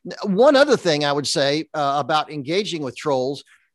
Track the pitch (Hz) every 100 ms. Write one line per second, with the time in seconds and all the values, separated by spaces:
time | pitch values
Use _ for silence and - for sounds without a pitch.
0 | 180 - 208 190 285 269 294 240 175 147
1 | 143 143 131 160 139 151 151 156 139 147
2 | 135 156 147 151 127 185 185 165 131 -
3 | 156 131 127 139 - _ _